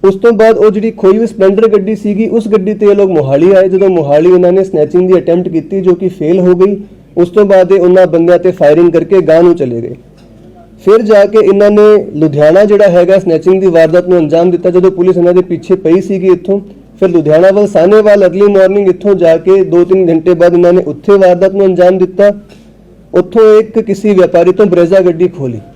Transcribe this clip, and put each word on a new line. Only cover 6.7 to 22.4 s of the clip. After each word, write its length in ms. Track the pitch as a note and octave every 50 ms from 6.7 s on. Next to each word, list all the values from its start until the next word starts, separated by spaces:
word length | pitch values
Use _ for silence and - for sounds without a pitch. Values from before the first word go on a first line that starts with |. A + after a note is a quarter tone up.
| G3+ G3 - - - - - _ - -
ਉਸ 120 | F3 F3
ਤੋਂ 160 | F3+ G#3+ G#3
ਬਾਅਦ 260 | G3 G3 F#3+ F#3 F3+
ਇਹ 100 | G3 G3
ਉਹਨਾਂ 260 | F3+ F3+ F3+ F#3 F#3 E3+
ਬੰਦਿਆਂ 320 | D#3 E3+ E3 E3+ F3+ F3
ਤੇ 120 | F3 F#3
ਫਾਇਰਿੰਗ 400 | F3 - F3 C#3+ D3+ D#3+ F3 F3
ਕਰਕੇ 300 | D#3 E3 E3 E3 G3+ F#3+
ਗਾਂਹ 220 | F3 D3+ D#3+ E3 F3
ਨੂੰ 120 | F3 E3+
ਚਲੇ 260 | E3+ D3 B2+ A#2 A#2
ਗਏ। 140 | A2+ - A#2+ - - - _ _ _ _ - - - - - - - - - - -
ਫਿਰ 160 | F#3+ G#3 A3+
ਜਾ 240 | A#3+ G#3 G#3+ G3+ G3
ਕੇ 120 | G3+ G#3 A3
ਇਹਨਾਂ 340 | G#3+ G3 G3 G3 G#3 G#3
ਨੇ 340 | G#3 G#3 G#3 G#3+ G#3+ G3+ - - -
ਲੁਧਿਆਣਾ 480 | D3 D#3 D#3 C#3 D3 D3 D3+ E3 F#3+ G#3
ਜਿਹੜਾ 260 | G3+ G#3 G3+ G#3 G3
ਹੈਗਾ, 300 | F3 F3+ F3 F3 F#3+ G3
ਸਨੈਚਿੰਗ 420 | F#3 F#3 E3 D#3 D#3+ F#3 F#3+ F#3+
ਦੀ 60 | F#3 F#3+
ਵਾਰਦਾਤ 400 | E3 E3 E3 D#3+ D#3+ F3+ F3 F3+
ਨੂੰ 100 | F3+ F3
ਅੰਜਾਮ 320 | D#3+ D3+ D3+ E3 E3+ F#3
ਦਿੱਤਾ। 180 | F3+ E3+ F3 F#3
ਜਦੋਂ 220 | F3 F3+ F3 F#3+
ਪੁਲਿਸ 260 | F#3+ F#3 F3 F#3 F3+ F3
ਇਹਨਾਂ 160 | E3+ F3 F3+
ਦੇ 80 | F3+
ਪਿੱਛੇ 340 | F3+ F3+ F3+ D#3+ - - F#3+
ਪਈ 260 | F#3+ - D#3+ E3 F#3+
ਸੀਗੀ 260 | F3+ F#3+ G3+ F#3+ F3 F#3+
ਇੱਥੋਂ, 320 | F3+ F3 - - G3 G3+ G3 - - - - - - -
ਫਿਰ 100 | F#3+ F#3+
ਲੁਧਿਆਣਾ 420 | F3 E3+ D#3 D3 D3+ D#3+ F3 F#3+
ਵੱਲ 160 | G3 G3+ G#3 G3+
ਸਾਹਨੇਵਾਲ 580 | - F#3 D#3+ F#3 G#3 G#3+ G#3 G#3+ G#3 G3 G3
ਅਰਲੀ 220 | F3+ E3 F#3+ G3+ G3+
ਮਾਰਨਿੰਗ 400 | G3+ G3 F#3+ F#3 G3 G3+ G3+ F#3+
ਇੱਥੋਂ 280 | F3+ F#3 - G3+ G3+
ਜਾ 220 | F3+ F3 E3 E3 E3+
ਕੇ 260 | E3+ F#3+ F#3+ G3 F#3
ਦੋ 200 | F3 D#3+ F3 F3
ਤਿੰਨ 260 | F3 F#3+ F#3+ F#3 E3+
ਘੰਟੇ 240 | E3 D#3+ D#3 F3 F3+
ਬਾਅਦ 200 | D#3+ F3 F3 F3
ਇਹਨਾਂ 200 | F3 F3 F3 F3
ਨੇ 100 | F3+ - -
ਉੱਥੇ 260 | D3 - - - G3+
ਵਾਰਦਾਤ 400 | G3 F#3+ F3+ F3+ F3 F#3+ F#3+ G3
ਨੂੰ 120 | G3 G3
ਅੰਜਾਮ 320 | F#3+ F#3 F3 F3+ F3+ F#3 F#3+
ਦਿੱਤਾ। 340 | F#3 F3+ - - G3+ G#3 G#3 G#3